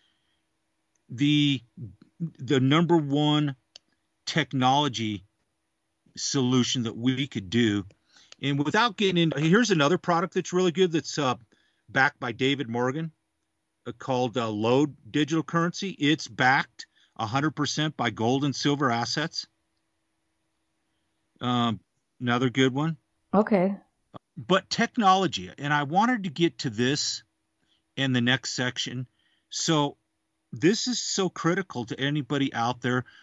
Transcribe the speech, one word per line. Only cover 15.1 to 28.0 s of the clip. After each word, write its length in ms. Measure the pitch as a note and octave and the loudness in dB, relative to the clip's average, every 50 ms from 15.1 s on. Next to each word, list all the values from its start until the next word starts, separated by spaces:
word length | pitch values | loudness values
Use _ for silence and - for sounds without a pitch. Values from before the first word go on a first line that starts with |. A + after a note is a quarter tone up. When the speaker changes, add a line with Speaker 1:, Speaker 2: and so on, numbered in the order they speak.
| F#2+ D3 D3+ C3 E3 D#3+ D3+ | -2 -2 -2 0 -2 -4 -4
Speaker 1:
Currency. 460 | - - E3+ E3 F3 - - - G3 | -2 -2 0 0 0 -4 -6 -8 -10
It's 360 | E3+ - C#3+ C#3+ D#3+ - - | -6 -2 0 0 0 0 -2
backed 600 | - A2 - C3 B2+ C3+ D3+ E3+ - _ - - - _ _ _ _ _ | -12 -4 0 2 4 4 2 0 -4 _ -20 -20 -20 _ _ _ _ _
a 80 | - - | -8 -6
hundred 260 | G#2+ A2+ C#3 C#3+ D#3 | -2 -2 0 -2 -2
percent 460 | C3+ - D3 B2 - - D3+ D#3 - | -2 -2 -4 -4 -2 -4 -4 -4 -4
by 140 | - B2+ A#2 | -2 -4 -4
gold 320 | G#2+ - A2 A#2 C3 C#3 C#3+ | -2 0 0 0 0 0 0
and 100 | C#3+ B2+ | -2 -4
silver 340 | - - D3 D3 C#3 D3 C3 | -2 -2 -2 0 0 0 0
assets. 560 | A#2 A#2 A#2+ - - D#3+ D3 E3 - - - - _ _ _ _ _ _ _ _ _ _ _ _ _ _ _ _ _ _ _ _ _ _ _ _ _ _ _ _ _ _ _ _ _ _ _ _ _ _ | 0 -2 -2 -4 -4 -6 -6 -6 -8 -12 -14 -14 _ _ _ _ _ _ _ _ _ _ _ _ _ _ _ _ _ _ _ _ _ _ _ _ _ _ _ _ _ _ _ _ _ _ _ _ _ _
Um, 380 | - B2 B2 A#2+ A#2+ A#2 A2 F#2 - _ _ _ _ _ _ _ | -4 -2 0 0 0 0 -2 -4 -10 _ _ _ _ _ _ _
another 280 | B2+ A#2+ A#2+ B2 C3 B2+ | -2 0 0 2 0 0
good 240 | A2+ C3+ C3 C3 B2 | 2 2 2 2 2
one. 240 | C#3 D3+ D#3+ D#3+ - _ _ _ _ _ _ - | 0 -2 -2 -4 -6 _ _ _ _ _ _ 2
Speaker 2:
Okay. 420 | F#3+ G#3+ - A3 F#3+ F3 G3 G3+ F#3 - _ _ _ _ _ - - _ _ _ | 2 2 2 2 2 2 0 -2 -6 -12 _ _ _ _ _ -20 -20 _ _ _
Speaker 1:
But 320 | - A#2 - F3+ F#3+ - _ | -16 0 2 2 2 2 _
technology, 840 | - - A3+ A#3 - B3 G#3+ F#3+ F#3+ F#3+ F#3+ D#3+ - - F3+ F3+ - | -2 -2 -2 -2 0 2 4 6 6 6 4 0 -2 -4 -10 -10 -12
and 160 | - C3+ C#3+ D3+ | -8 -4 0 0
I 100 | D3 D3 | 0 0
wanted 400 | C3+ D#3 F#3 G3+ A#3+ B3+ A3+ F#3 | 0 2 2 2 2 2 0 -4
to 60 | F#3+ | -8
get 300 | C3 - E3+ E3 - - | -2 0 0 0 0 -2
to 100 | - C#3 | -6 -6
this 540 | G#2+ G#2 B2 B2+ D3 - - - - - - _ _ _ _ _ _ _ _ _ _ _ _ _ _ | -2 0 0 0 0 0 -2 -4 -6 -8 -12 _ _ _ _ _ _ _ _ _ _ _ _ _ _
in 160 | - | -4